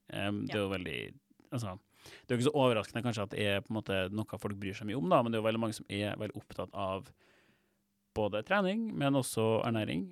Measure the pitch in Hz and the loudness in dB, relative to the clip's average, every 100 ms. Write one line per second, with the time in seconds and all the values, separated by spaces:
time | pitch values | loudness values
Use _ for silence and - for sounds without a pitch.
0 | - - 101 104 104 107 98 95 87 65 | -10 -4 -2 -2 -2 -2 -2 -2 -4 -6
1 | 50 - _ _ - 127 107 92 _ _ | -8 -12 _ _ -8 -6 -6 -8 _ _
2 | - - - 123 135 147 127 113 98 - | -20 -12 -2 2 2 4 4 4 0 -2
3 | 117 110 98 - 104 98 - 110 - 95 | -2 -2 -4 0 2 0 0 -4 0 0
4 | 92 104 107 98 104 101 101 92 107 117 | 0 -2 -4 -4 -6 -4 -6 -6 -4 -2
5 | 170 165 117 113 110 113 113 107 - 101 | 4 4 4 2 2 2 0 -4 -4 -2
6 | 104 101 107 107 - - 92 101 98 95 | -2 -2 -6 -6 -10 -8 -6 -4 -4 -4
7 | - - _ _ _ _ _ _ _ _ | -6 -20 _ _ _ _ _ _ _ _
8 | _ - 104 104 113 196 185 214 226 175 | _ 0 0 0 2 2 2 0 -2 0
9 | 139 139 127 - 110 110 - 113 110 147 | 2 2 2 2 4 4 2 0 0 -2
10 | 190 | -4